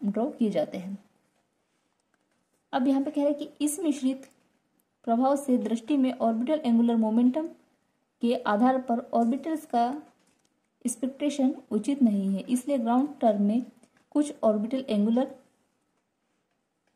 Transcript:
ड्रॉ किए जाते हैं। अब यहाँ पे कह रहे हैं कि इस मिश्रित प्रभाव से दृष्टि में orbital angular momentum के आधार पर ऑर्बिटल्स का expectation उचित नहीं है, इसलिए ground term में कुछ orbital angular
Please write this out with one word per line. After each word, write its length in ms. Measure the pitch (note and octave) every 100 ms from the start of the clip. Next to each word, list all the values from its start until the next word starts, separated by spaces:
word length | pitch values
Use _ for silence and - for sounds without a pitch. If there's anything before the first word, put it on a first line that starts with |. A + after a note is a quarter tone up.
ड्रॉ 220 | G3+ G#3 B3+
किए 240 | - A3
जाते 280 | F3 D3+ F#3+
हैं। 200 | F3+ G3 - _ _ _ _ _ _ _ _ _ _ _ _ _ _ _ _
अब 140 | C#4 C4
यहाँ 160 | C4+
पे 80 | C#4+
कह 120 | D4+
रहे 80 | C#4+
हैं 80 | D4
कि 260 | D4 -
इस 160 | D4 E4
मिश्रित 460 | E4 C4 C4 C4+ - _ _ _ _ _ _ _
प्रभाव 320 | - A3+ C4 C#4
से 220 | C#4+ B3
दृष्टि 380 | G#3 A3+ - D4
में 160 | C4
orbital 480 | B3 A3+ A3+ B3 D4+
angular 320 | B3+ A#3 A#3 A#3
momentum 520 | G#3+ A3+ B3 D#4 E4 - _ _ _ _ _ _
के 140 | A#3
आधार 460 | A#3 - G#3 B3 C4
पर 180 | B3+ A#3
ऑर्बिटल्स 680 | - A#3 A#3 C4+ E4 D#4 -
का 360 | A#3+ A#3+ D4 - _ _ _ _ _ _ _ A#3
expectation 680 | - C4 - D4 C#4+ C4 D#4+ -
उचित 320 | G#3+ A#3+ C#4+
नहीं 320 | A#3+ G3+ G3
है, 60 | F#3+
इसलिए 380 | - B3 C#4+ C#4
ground 300 | A3+ B3 C#4+ -
term 220 | A#3 G#3
में 200 | G3+ A3+ - - _ _ _
कुछ 240 | D4 D4 -
orbital 420 | A3 G#3 G#3 C4 -
angular 480 | G#3+ G#3+ A#3 C4+ - _ _ _ _ _ _ _ _ _ _ _ _ _ _ _